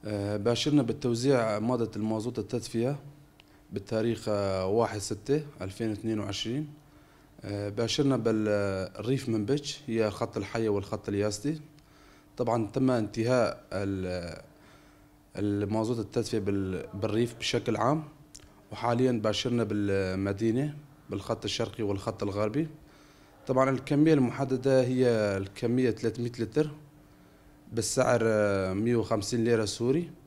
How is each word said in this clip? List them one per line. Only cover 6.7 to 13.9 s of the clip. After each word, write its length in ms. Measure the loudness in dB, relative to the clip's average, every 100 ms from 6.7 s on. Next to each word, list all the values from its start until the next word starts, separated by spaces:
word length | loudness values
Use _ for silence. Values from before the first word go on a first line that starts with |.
| -12 -20 -20 -20 -20 -20 -16
آه، 240 | -8 -6 -4
باشرنا 480 | -2 -2 2 2 2
بالريف 1120 | 2 2 4 2 2 -2 -4 -6 -2 -2 0
منبج، 460 | -2 0 -2 -2 -10 -2
هي 240 | 2 2
خط 260 | 0 -4 -4
الحية 320 | -4 -2 0
والخط 400 | 0 -2 -6 -2
الياسدي. 520 | 0 0 0 -4 -6 -10 -20 -20 -20 -20 -20 -20 -4
طبعا 300 | 0 2 0
تم 240 | 2 2
انتهاء 760 | 2 0 -2 2 4 2 0 -8
ال-، 720 | -4 -2